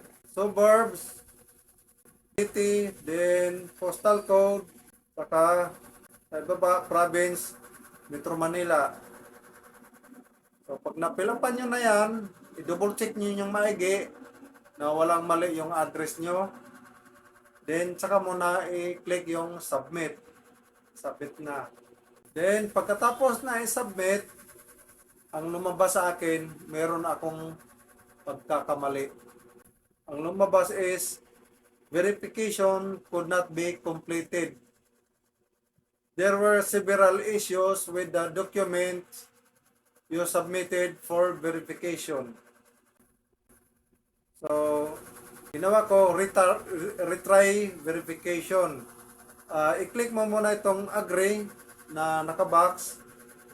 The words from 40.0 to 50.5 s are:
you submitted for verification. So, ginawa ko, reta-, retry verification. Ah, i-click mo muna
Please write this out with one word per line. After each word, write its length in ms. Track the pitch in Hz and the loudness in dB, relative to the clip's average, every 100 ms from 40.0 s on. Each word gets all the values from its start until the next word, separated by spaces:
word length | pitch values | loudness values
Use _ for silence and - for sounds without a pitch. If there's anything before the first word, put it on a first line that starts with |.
| _ | _
you 160 | 165 | -4
submitted 720 | 170 175 165 185 180 180 180 165 | 0 0 -2 -4 -2 0 -2 -4
for 320 | - 175 180 165 | -2 2 2 0
verification. 960 | 160 165 160 156 175 160 - 143 123 113 _ _ _ _ _ _ _ _ _ _ _ _ _ _ _ _ _ _ _ _ | -4 -6 -8 -8 -6 -6 -6 -6 -8 -14 _ _ _ _ _ _ _ _ _ _ _ _ _ _ _ _ _ _ _ _
So, 80 | 151 151 151 151 151 156 - - - - - | -4 -2 0 0 -4 -8 -16 -20 -20 -20 -14
ginawa 320 | 147 185 214 | -4 2 2
ko, 320 | 214 196 190 170 | 6 6 6 4
reta-, 480 | 196 196 180 214 - 175 190 190 | 2 4 4 4 -2 -8 -6 -4
retry 800 | 170 180 - 196 196 202 208 175 | -4 -4 6 8 8 4 0 -4
verification. 1040 | 147 165 165 160 175 175 160 190 170 135 120 - - - - - - | -6 -6 -6 -8 -6 -6 0 0 0 -2 -14 -20 -20 -20 -20 -20 -8
Ah, 240 | 160 156 170 | 0 2 0
i-click 400 | 180 240 233 226 | -2 -4 -2 -2
mo 80 | |
muna 320 | 214 214 208 | 0 0 2